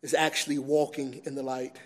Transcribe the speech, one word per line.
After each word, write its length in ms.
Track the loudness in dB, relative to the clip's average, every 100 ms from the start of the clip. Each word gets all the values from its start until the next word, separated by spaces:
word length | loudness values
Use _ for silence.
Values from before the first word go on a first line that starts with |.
is 120 | 0
actually 440 | 2 4 2 -2 -2
walking 640 | 2 4 4 0 -6 -6 -8
in 100 | -6
the 80 |
light. 320 | -4 -4 -6 -10